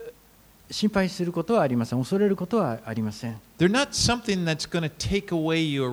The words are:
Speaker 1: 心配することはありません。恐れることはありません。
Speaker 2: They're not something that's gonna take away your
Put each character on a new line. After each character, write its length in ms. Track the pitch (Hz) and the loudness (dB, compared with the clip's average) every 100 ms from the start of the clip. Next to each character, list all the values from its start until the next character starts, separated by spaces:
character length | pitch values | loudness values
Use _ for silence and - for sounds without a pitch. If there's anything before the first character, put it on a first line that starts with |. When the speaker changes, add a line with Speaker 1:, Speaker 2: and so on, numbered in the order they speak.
| - - _ - - - - | -20 -20 _ -20 -20 -20 -12
Speaker 1:
心 180 | - 214 | -2 0
配 200 | 196 185 | 2 0
す 160 | - | -2
る 80 | 175 | -4
こ 100 | 170 | -2
と 120 | 165 | 0
は 80 | 233 | 2
あ 40 | 147 | 4
り 100 | 120 | 2
ま 80 | |
せ 120 | 117 123 | 0 0
ん。 20 | |
恐 200 | 127 196 | 0 2
れ 100 | 208 | 2
る 80 | 196 | 0
こ 100 | 180 | 0
と 120 | 233 | 0
は 220 | 151 113 | 0 -2
あ 80 | - | -6
り 100 | 110 | -4
ま 100 | 110 | -4
せ 160 | 104 120 | -4 -8
ん。 120 | 110 - - | -10 -10 2
Speaker 2:
They're 120 | 180 | 4
not 200 | 240 285 | 4 0
something 540 | - - 240 220 190 | 0 2 2 0 0
that's 240 | 165 156 - | 0 -2 -2
gonna 220 | 175 156 - | -4 -4 -4
take 300 | - 202 196 | -2 -2 0
away 440 | 170 160 160 160 | 0 2 2 2
your 160 | 139 127 | 0 0